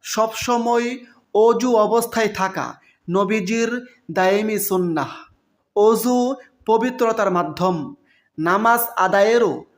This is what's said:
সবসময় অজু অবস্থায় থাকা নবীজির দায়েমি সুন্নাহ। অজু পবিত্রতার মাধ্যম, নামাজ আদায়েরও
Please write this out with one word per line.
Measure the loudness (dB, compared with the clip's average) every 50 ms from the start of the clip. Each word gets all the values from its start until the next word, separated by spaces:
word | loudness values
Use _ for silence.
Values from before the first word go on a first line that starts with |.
সবসময় | _ -8 -2 -2 -2 -2 -2 -6 -2 -2 -2 0 0 0 0 0 0 -2 -6 -8 -14 -20 _ _ _ _ _
অজু | 4 4 4 4 2 2 2 4
অবস্থায় | 4 4 4 2 0 0 0 -2 -2 -2
থাকা | -2 -2 -2 -4 -4 -4 -6 -8 -8 -10 _ _ _ _ _ _ -2
নবীজির | 0 0 0 0 0 -2 -2 -2 -2 -2 -2 -2 -4 -8 -10 -14 _ _ _ -6
দায়েমি | -2 0 2 2 2 2 0 -2 -4 -4
সুন্নাহ। | -2 -2 -2 0 0 -2 -2 -4 -4 -6 -8 -16 -20 _ _ _ _ _ _ _ _ _ _
অজু | 4 4 4 4 2 0 0 0 0 0 0 -4 -6 -10 _ _ _ _
পবিত্রতার | 0 0 2 2 -2 -2 0 -2 0 0 0 0 0
মাধ্যম, | 0 0 -2 -4 -4 -2 -2 0 0 -2 -6 -10 -12 _ _ _ _ _ _ _ _ -6
নামাজ | -2 0 0 2 2 2 2 2 0 -4 -2
আদায়েরও | -2 0 2 2 2 2 4 4 2 2 0 -2 -4 -10 _ _